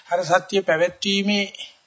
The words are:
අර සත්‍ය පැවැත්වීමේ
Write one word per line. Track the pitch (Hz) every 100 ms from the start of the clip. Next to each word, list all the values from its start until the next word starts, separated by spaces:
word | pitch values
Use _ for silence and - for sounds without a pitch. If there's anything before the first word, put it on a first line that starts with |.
අර | - 175
සත්‍ය | 165 185 185 196
පැවැත්වීමේ | 185 160 175 180 196 196 196 208 190 - - _